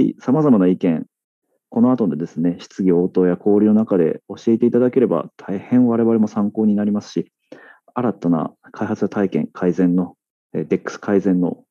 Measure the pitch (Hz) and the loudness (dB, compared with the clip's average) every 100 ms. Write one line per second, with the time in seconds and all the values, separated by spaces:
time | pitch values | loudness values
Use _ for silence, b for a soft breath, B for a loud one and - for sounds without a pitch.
0 | - - - 151 151 110 90 90 92 80 | 2 -2 -2 0 4 4 2 2 0 -2
1 | - _ _ _ _ _ _ 117 123 127 | -6 _ _ _ _ _ _ 0 2 2
2 | 98 76 85 - 85 87 - - 92 85 | 0 -4 -6 -4 -4 -4 -10 -4 0 2
3 | 92 92 90 87 104 104 107 107 110 95 | 0 0 0 0 0 2 4 2 2 0
4 | 80 - - 101 - 113 120 120 127 127 | 0 -2 -10 -8 -2 0 2 2 0 2
5 | 104 82 - - - 98 - 123 123 117 | 0 0 -6 -12 -10 -10 0 2 2 2
6 | 117 113 107 110 104 - 107 104 104 104 | 2 2 0 -2 -4 0 0 0 0 -4
7 | - 85 - _ B B B B B 123 | -6 -8 -8 _ B B B B B -6
8 | 120 - 85 82 - _ - - 104 107 | -4 -2 -2 -2 -2 _ -18 -10 -6 -4
9 | 98 107 95 78 76 - 90 85 90 90 | -4 -2 -2 -2 -6 -4 -2 0 0 0
10 | 87 - _ _ _ 87 76 92 - - | -2 -8 _ _ _ -8 -4 -4 -4 -10
11 | - 98 98 90 87 - _ | -2 0 2 0 0 -4 _